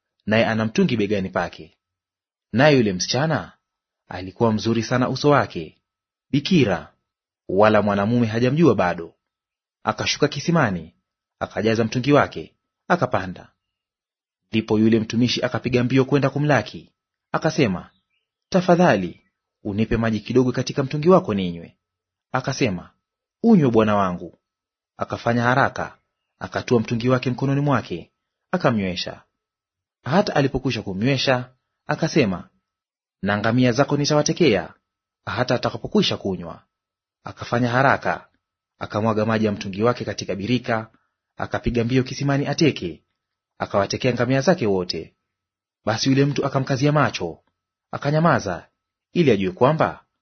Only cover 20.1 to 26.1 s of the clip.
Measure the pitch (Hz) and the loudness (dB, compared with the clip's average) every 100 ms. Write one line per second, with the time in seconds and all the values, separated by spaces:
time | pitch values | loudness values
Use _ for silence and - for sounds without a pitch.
20.1 | 107 - 123 127 123 127 131 139 151 160 | -2 0 2 2 0 -4 -4 -4 0 4
21.1 | 185 185 101 92 85 - _ _ _ _ | 4 4 -2 -4 -6 -14 _ _ _ _
22.1 | _ _ 127 135 131 123 90 - _ _ | _ _ -6 -4 -2 -2 -2 -10 _ _
23.1 | _ _ _ 226 208 135 117 107 104 95 | _ _ _ 4 6 6 4 2 2 0
24.1 | 90 87 - _ _ _ _ _ - - | -4 -12 -18 _ _ _ _ _ -12 -8
25.1 | 101 - 120 120 131 113 - - - _ | -4 -2 0 0 2 0 -2 -10 -12 _